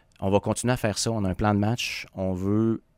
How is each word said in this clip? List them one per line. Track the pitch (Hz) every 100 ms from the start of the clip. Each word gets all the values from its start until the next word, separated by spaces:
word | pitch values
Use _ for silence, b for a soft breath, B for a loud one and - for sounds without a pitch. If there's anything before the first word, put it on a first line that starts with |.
| b -
On | 95
va | 101
continuer | 107 107 120
à | 127
faire | 110 95
ça. | 117
On | 113
a | 95
un |
plan | 90 107
de | 104
match. | 104 123 - - -
On | - 95
veut, | 92 95 107 113 113 _